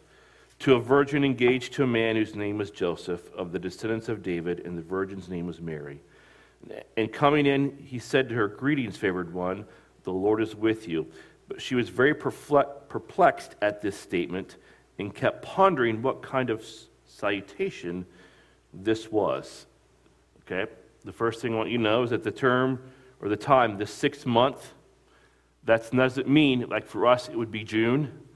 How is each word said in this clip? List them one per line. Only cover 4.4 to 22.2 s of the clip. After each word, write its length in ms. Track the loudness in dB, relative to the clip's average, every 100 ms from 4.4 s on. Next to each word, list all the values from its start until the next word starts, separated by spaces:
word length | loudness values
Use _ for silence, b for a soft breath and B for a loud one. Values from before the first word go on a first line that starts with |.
| -4 -6 -6
and 100 | -10
the 60 |
virgin's 480 | -6 -4 -4 -8 -10
name 160 | -8 -8
was 160 | -8
Mary. 400 | -8 -8 -10 -14 -20 b b b b b -18 -16 -6 -2
And 160 | -2
coming 320 | 2 4 4 4
in, 320 | 2 0 -4
he 220 | -12 -12
said 280 | 0 0 2
to 60 | 0
her, 120 | -2
'Greetings, 500 | -2 -2 -2 -2 -2
favored 340 | -2 -2 -4
one, 320 | -4 -4 -4 -10 b b b -6
the 60 |
Lord 300 | 0 2 2
is 140 | 0 0
with 320 | 0 0 -2
you.' 180 | -4 -4 B B B -16
But 140 | -12
she 140 | -4 -2
was 140 | 0
very 260 | 4 4 2
perfle-, 760 | -4 -6 2 2 2 -4 -10
perplexed 680 | -10 -4 4 4 4 -6 -2
at 220 | -2 0
this 120 | -6 -6
statement 640 | -4 -2 -2 -6 -10 -16 b b b -10
and 160 | -10
kept 300 | -2 -2 -2
pondering 580 | -4 4 4 4 0 0
what 220 | -2 -4
kind 260 | -4 -2 -2
of 120 | -4
s-, 260 | -8 -20 -20 _ _
salutation 1000 | -6 -2 -2 -6 -6 -6 -6 -8 -8 -10 b b b b b b
this 380 | -6 -2 -2 0
was." 560 | 0 0 -2 -6 -18 -20 _ _ _ _ _ _ _ -8
Okay? 220 | -6 -6 -10 -20 _
The 80 | -14
first 300 | -4 -2 -2
thing 120 | -2
I 40 | -2
want 140 | -2
you 60 | 0
to 60 |
know 200 | 2 2
is 80 | 2
that 120 | -2